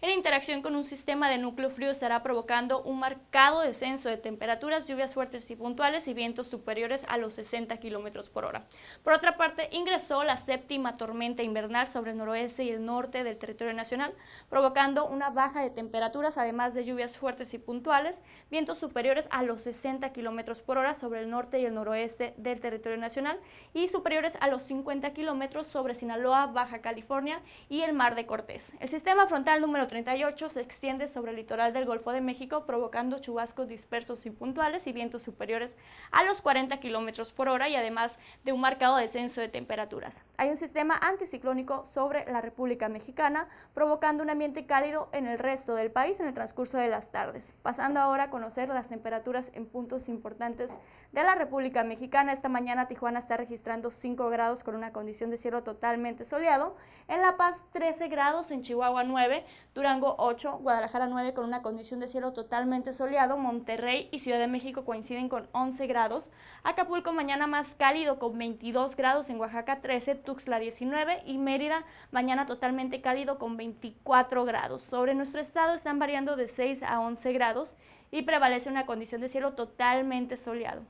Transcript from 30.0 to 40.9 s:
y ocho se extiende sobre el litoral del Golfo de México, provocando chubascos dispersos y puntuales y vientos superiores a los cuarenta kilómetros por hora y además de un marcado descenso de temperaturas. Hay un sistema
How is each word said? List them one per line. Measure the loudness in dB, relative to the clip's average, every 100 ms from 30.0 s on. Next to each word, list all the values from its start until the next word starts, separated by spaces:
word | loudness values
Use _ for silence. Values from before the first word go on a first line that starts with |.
| -2 2
y | 0
ocho | 0 -6
se | -6
extiende | -8 -6 -4 -2 -4
sobre | -4 -6
el | -8
litoral | -6 2 2
del | 2 0
Golfo | -2 -2
de | 0
México, | 0 -4 -2 -4 0
provocando | -2 0 -2 -2 -4
chubascos | -4 -4 -4 -4 -8
dispersos | -8 -6 -6 -4 -10 -10
y |
puntuales | -8 -6 0 0 0 -4
y |
vientos | -6 -6 -6
superiores | -12 -10 -4 -4 -4 -10 -20 -20 2
a | 4 6
los | 4
cuarenta | 4 4 2 -2
kilómetros | -4 -4 -4 -6 -10
por | -2 0
hora | 2 2
y | 0
además | 0 0 -2 -4 -20 -10
de | -2
un | 2
marcado | 2 4 4 6
descenso | 2 -2 -6 -4
de | -4
temperaturas. | -4 -4 -4 -4 -6 -10 -14 -20 0
Hay | 0
un | 0
sistema | -2 -2 2